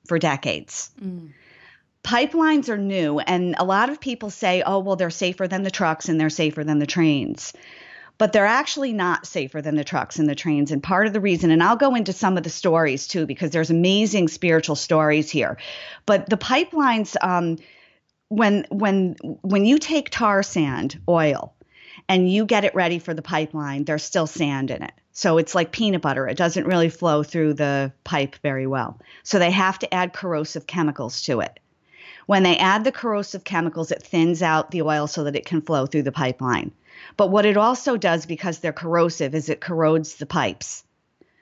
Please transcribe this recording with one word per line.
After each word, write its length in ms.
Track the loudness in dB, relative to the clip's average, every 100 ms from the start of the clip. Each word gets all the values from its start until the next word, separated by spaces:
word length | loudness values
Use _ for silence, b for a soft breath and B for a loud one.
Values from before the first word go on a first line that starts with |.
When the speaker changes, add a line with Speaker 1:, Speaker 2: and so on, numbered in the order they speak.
| -2
Speaker 1:
for 100 | 0
decades. 720 | 0 0 -4 -6 -8 -14 -14 -12
Speaker 2:
Mm. 300 | -12 -12 -16 B B B B B B _
Speaker 1:
Pipelines 680 | -2 0 2 2 2 2 0
are 80 | -2
new, 440 | -2 0 0 -2
and 340 | 0 0 0 0
a 80 |
lot 240 | 0 2 0
of 120 | -2
people 300 | -8 -8 -10
say, 300 | -4 0 0 2
"Oh, 140 | 0
well, 160 | 0 -2
they're 140 | -2
safer 360 | -2 -4 -2 -4
than 160 | -4
the 80 | -4
trucks 380 | -2 -2 -2 0
and 120 | 0
they're 80 | 0
safer 360 | 0 -2 -2
than 160 | -2 0
the 60 | 0
trains." 640 | 2 2 2 -2 -8 -12 -18 B B B B B B
But 140 | 2
they're 120 | 4
actually 480 | 4 2 0 -4 -2
not 340 | 0 0 -2 -4
safer 360 | -6 -6 -6
than 140 | -2 -2
the 80 |
trucks 340 | 0 -4 -2 0
and 100 | 0
the 60 |
trains. 380 | 0 -2 0 0
And 100 | -2
part 240 | 0 0 2
of 60 |
the 80 | 0
reason, 320 | 0 2 4
and 100 | 4
I'll 140 | 4 4
go 180 | 2
into 180 | 2 -2
some 240 | 0 0 0
of 60 |
the 80 | -4
stories 560 | -2 2 2 2 -2 -4
too, 200 | -4 -4
because 260 | -4 -2
there's 180 | 0 2
amazing 560 | 2 4 4 2 2 0
spiritual 480 | 0 2 2 2
stories 560 | -4 0 2 4 2 2
here. 280 | 0 -2 -4 B B B B
But 240 | 2 2 2
the 80 | -2
pipelines, 800 | 0 0 0 0 2 2 0 -2
um, 360 | 0 0 0 -4 b b b b _ _ -6
when, 380 | 0 2 2 0
when, 440 | -2 2 2 0 -2 -10 -8
when 220 | -2 2
you 140 | 4 4
take 320 | 2 -2 -2
tar 320 | 0 2 2
sand 580 | 0 0 0 -2 -4 -4 0
oil 460 | 2 2 0 -6 _ B B B B B
and 200 | 2 4
you 160 | 2
get 200 | 2 2
it 100 | 2
ready 240 | 2 0 -2
for 160 | -6
the 80 | -8
pipeline, 640 | -4 -4 -2 -4 -6 -4
there's 180 | -2 -4
still 240 | -2 -2 -2
sand 460 | -2 -4 -2 -4
in 100 | -6
it. 100 | -10 -16 _
So 220 | -2 2 2
it's 180 | 2
like 180 | 0 -2
peanut 280 | -2 0 0
butter. 260 | 0 -2 -2
It 120 | 0
doesn't 280 | 0 0 0
really 220 | 2 0
flow 340 | 0 0 0
through 300 | 0 0 0
the 400 | 0 0 0 -4 -8
pipe 340 | -6 -4 -4 -4
very 240 | -4 -4 -4
well. 320 | -4 -6 -10 B B
So 140 | -2 2
they 120 | 4
have 280 | 4 2 0
to 120 | -4
add 220 | -2 -2
corrosive 520 | -4 -4 -4 -4 -8 -8
chemicals 540 | -2 -2 -2 -8 -6
to 180 | -4 -2
it. 200 | -4 -8 _ _ B B B B
When 200 | B 4
they 120 | 4 4
add 280 | 4 2
the 80 | 0
corrosive 520 | -2 -2 -2 -4 -10
chemicals, 480 | -4 -2 -2 -2 -4
it 100 | -6
thins 400 | -2 2 2 4
out 280 | 2 2 0
the 100 | -2
oil 240 | 0 0 -2
so 180 | -4
that 120 | -4 -4
it 80 |
can 160 | -2 -2
flow 240 | 0 -2
through 200 | 0 0
the 80 | -2
pipeline. 600 | -2 -2 -2 -2 -2 -4 -12 B B B B
But 120 | 2
what 140 | 4
it 140 | 4 4
also 400 | 4 2 0 0
does, 260 | 2 0
because 360 | -2 -6 -6 -4
they're 120 | -6
corrosive, 640 | -6 0 2 2 0 -4
is 160 | -2 -4
it 100 | -6
corrodes 540 | -4 0 2 2 0
the 100 | -10
pipes. 580 | -4 -2 -2 -4 -12 -16 _ _ _ _ b b